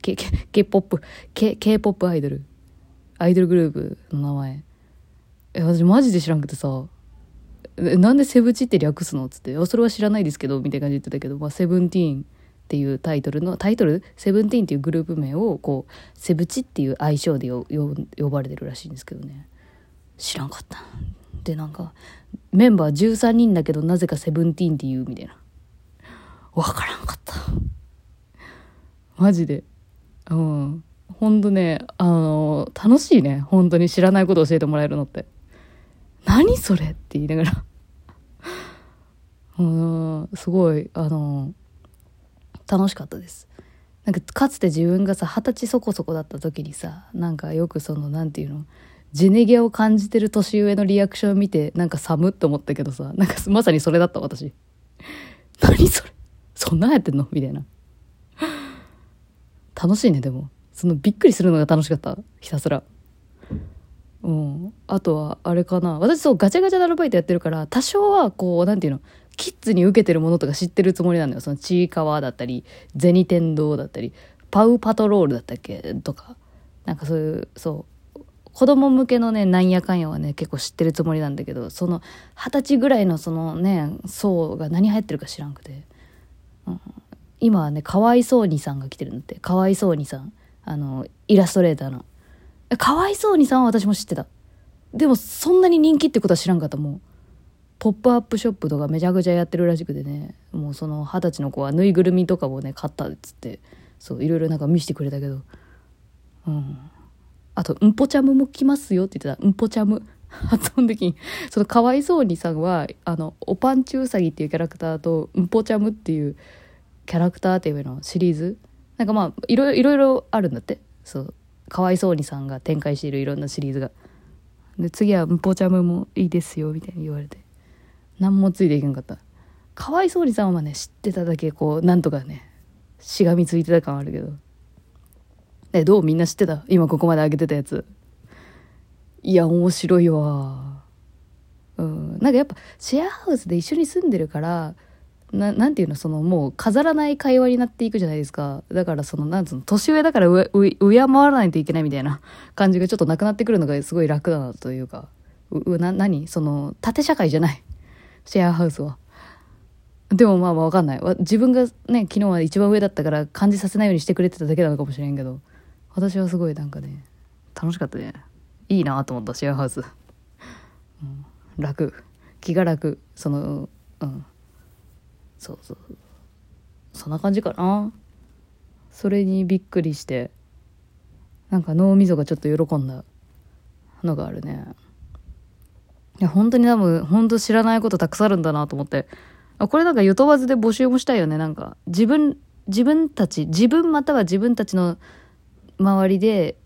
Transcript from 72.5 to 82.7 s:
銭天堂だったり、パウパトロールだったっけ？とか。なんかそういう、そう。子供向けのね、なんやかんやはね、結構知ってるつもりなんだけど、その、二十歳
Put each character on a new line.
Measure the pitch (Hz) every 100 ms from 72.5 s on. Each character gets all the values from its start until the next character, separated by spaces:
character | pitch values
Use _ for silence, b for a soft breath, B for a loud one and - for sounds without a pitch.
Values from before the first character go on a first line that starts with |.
| 123 B B B 143
銭 | 175 180 180
天 | 175 165 151
堂 | 151 143
だ | 135
っ |
た | -
り、 | 117 b b b _
パ | 196 226
ウ | 240
パ | 220
ト | 220 214
ロ | 202
ー | 151
ル |
だ | 120
っ |
た | - -
っ |
け？ | - - - -
と | -
か。 | - - - b b b _ -
な |
ん | 156
か | 147
そ | 165
う |
い | 156 156
う、 | - -
そ | 165 151 - _ _ -
う。 | - _ _
子 | - 262
供 | 277 277
向 | 262 254
け | 247
の | 226
ね、 | 220 190
な | 185
ん | 185
や | 180
か | -
ん | 180
や | 156
は | 151
ね、 | 147
結 | 143 156
構 | 139
知 | -
っ |
て | -
る | 160
つ | 151
も | 160
り | 156
な | 147
ん | 139
だ | -
け |
ど、 | 127 110
そ | - 175
の、 | 165 B B B -
二 | 247
十 | 285
歳 | 277